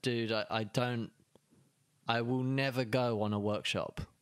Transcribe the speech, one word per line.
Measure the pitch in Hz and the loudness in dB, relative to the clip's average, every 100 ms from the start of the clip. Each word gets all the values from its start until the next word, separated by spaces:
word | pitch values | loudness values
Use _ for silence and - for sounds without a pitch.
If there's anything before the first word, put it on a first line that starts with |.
Dude, | 131 120 110 | -2 -2 0
I, | 110 104 | -2 -2
I | 110 | -4
don't, | 107 - 123 120 110 _ _ _ _ - _ _ _ _ - | 0 0 0 -2 -6 _ _ _ _ -20 _ _ _ _ 0
I | 117 | 0
will | 117 127 | 2 0
never | 127 135 135 127 | 2 2 2 0
go | 117 127 123 110 | 0 2 2 2
on | 104 | 2
a | 104 | 2
workshop. | 104 104 - 95 - - - _ | 0 0 -2 -2 -2 -6 -12 _